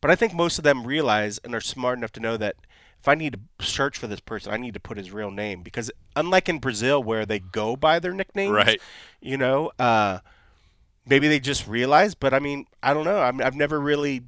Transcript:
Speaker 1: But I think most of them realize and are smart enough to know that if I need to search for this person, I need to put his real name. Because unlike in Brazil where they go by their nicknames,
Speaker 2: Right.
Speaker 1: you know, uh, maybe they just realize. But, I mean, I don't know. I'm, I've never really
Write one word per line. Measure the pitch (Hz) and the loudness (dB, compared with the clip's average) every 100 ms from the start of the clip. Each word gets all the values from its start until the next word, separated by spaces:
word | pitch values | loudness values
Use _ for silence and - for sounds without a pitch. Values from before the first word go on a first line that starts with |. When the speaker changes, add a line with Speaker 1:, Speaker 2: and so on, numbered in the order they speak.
Speaker 1:
But | - | 4
I | 180 | 4
think | 226 170 | 2 0
most | 170 - | -2 2
of | |
them | 151 131 117 | 2 2 0
realize | 147 139 107 104 101 | -2 2 2 0 -6
and | 120 117 | -8 -8
are | |
smart | - 131 123 127 | -6 -4 -2 -2
enough | 113 | -6
to | - | -6
know | 113 113 | -4 -2
that | 104 - _ _ _ _ | -4 -6 _ _ _ _
if | - | 0
I | 151 | 2
need | 156 | 0
to | 107 107 _ - | -8 -16 _ -6
search | - 139 - | -2 -2 -2
for | 117 | -10
this | 101 | -10
person, | - 110 101 | -8 -10 -6
I | 107 | -6
need | 123 | -6
to | 98 | -12
put | - 104 | -12 -12
his | 92 | -10
real | 101 104 | -8 -8
name. | 98 107 92 | -6 -6 -8
Because | 90 - 113 - - - | -10 -8 -8 -12 -10 -4
unlike | 170 185 180 | 2 2 2
in | 160 | -2
Brazil | 127 107 120 143 | -2 -2 2 2
where | 113 113 104 | 0 -4 -2
they | 104 | -4
go | 92 107 107 131 | -4 -4 -4 0
by | 156 170 | 2 2
their | 180 | 0
nicknames, | 190 185 202 196 | -6 -6 -4 0
Speaker 2:
Right. | 208 202 220 - - - _ | 4 4 2 -4 -20 -20 _
Speaker 1:
you | - 135 | -6 0
know, | 127 135 160 - | 2 2 -2 0
uh, | 123 113 104 92 _ _ _ _ _ _ _ _ 123 | 2 4 2 -2 _ _ _ _ _ _ _ _ 2
maybe | 139 147 | 4 4
they | 151 | 2
just | 131 131 - | 0 -4 -4
realize. | 113 127 147 208 170 | -2 4 6 4 2
But, | 135 | 0
I | 135 | 0
mean, | 143 143 - _ | 0 -8 -10 _
I | 127 151 | 0 0
don't | 156 | 0
know. | 202 | 2
I'm, | 127 131 | 0 2
I've | 127 139 | -2 0
never | 147 151 | 0 0
really | 143 147 147 131 | 0 0 0 -4